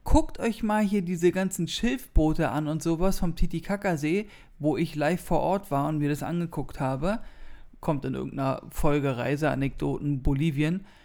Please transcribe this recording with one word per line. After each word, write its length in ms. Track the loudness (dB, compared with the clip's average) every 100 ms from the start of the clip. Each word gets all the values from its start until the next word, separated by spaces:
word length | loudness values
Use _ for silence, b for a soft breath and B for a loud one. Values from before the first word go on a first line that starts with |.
guckt 360 | 4 6 4 -2
euch 220 | -4 -2
mal 220 | 0 2
hier 180 | 2 0
diese 300 | 0 2 2
ganzen 360 | 2 -2 -2 -4
Schilfboote 840 | -2 -2 -2 2 4 4 2 0
an 180 | 0 -2
und 140 | -2
sowas 360 | 0 2 2 2
vom 160 | 0
Titicacasee, 960 | 2 2 0 -4 -2 0 0 0 0 -2 B B -4
wo 180 | -2 0
ich 180 | 0
live 280 | 0 0 0
vor 180 | 0 0
Ort 300 | 2 -2 -2
war 180 | -2 0
und 100 | 0
mir 100 | 0
das 140 | -2
angeguckt 580 | -2 -4 -4 -6 -8 -4
habe. 400 | -4 -2 -2 -2 b b b b b -8
Kommt 240 | -2 -2
in 100 | -2
irgendeiner 480 | -6 -6 -2 -2 -2 -6
Folge 460 | 0 4 4 2 0
Reiseanekdoten 1080 | -2 0 0 0 -2 -2 -4 -2 -2 0
Bolivien. 640 | 0 2 0 0 0 -2 b b